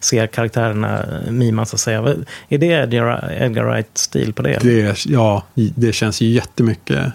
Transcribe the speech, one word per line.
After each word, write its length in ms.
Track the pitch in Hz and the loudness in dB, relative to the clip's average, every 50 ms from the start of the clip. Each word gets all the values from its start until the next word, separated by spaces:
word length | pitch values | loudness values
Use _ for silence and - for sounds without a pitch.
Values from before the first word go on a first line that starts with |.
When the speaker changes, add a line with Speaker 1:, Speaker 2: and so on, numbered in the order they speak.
Speaker 1:
ser 260 | - - - 117 110 | -4 -2 0 0 0
karaktärerna, 760 | 110 - - 117 113 - 123 113 113 107 107 107 104 107 104 - | 0 -2 -2 -4 -2 -2 -2 -2 0 0 -2 -2 -2 -2 -4 -4
eh, 280 | - - 80 85 - 113 | -6 -6 -6 -6 -4 -2
mima, 340 | 123 123 117 110 110 110 | 0 2 2 2 0 -2
så 100 | - - | -2 -4
att 40 | 113 | -4
säga. 200 | - - 110 107 110 | -2 -2 -2 0 0
Vad, 220 | 131 151 - - - - - - - | -2 -2 -2 -6 -10 -14 -18 -6 -4
är 100 | 147 143 | 0 0
det 80 | 165 | 2
Edgar, 680 | 175 170 156 131 120 117 120 117 117 120 - - - - - | 2 2 2 0 0 0 0 0 0 0 -2 -4 -6 -4 -2
Edgar 240 | 127 127 110 117 113 | -2 0 0 0 0
Wright-stil 680 | 117 117 113 110 - _ - - - - 139 127 110 107 | 0 0 -2 -4 -4 _ -4 -4 -2 -2 -2 -2 -2 0
på 100 | - 127 | 0 0
det? 160 | 139 139 - - | 0 2 2 4
Speaker 2:
Det, 440 | 120 117 113 104 104 98 - - | 4 4 4 4 2 0 -2 -2
ja, 360 | - 147 127 113 107 101 101 - - _ | 0 2 4 4 4 2 0 -2 -4 _
det 380 | - 113 104 - - 117 113 104 | 0 0 0 2 0 0 0 2
känns 280 | - 117 107 104 - | 0 -2 -2 0 0
ju 60 | 123 113 | 0 2
jättemycket 840 | 113 120 107 - - - 120 117 - - - - 135 139 - - - | 2 2 0 -2 0 0 2 2 0 -2 -4 -4 -2 -2 -2 -4 -6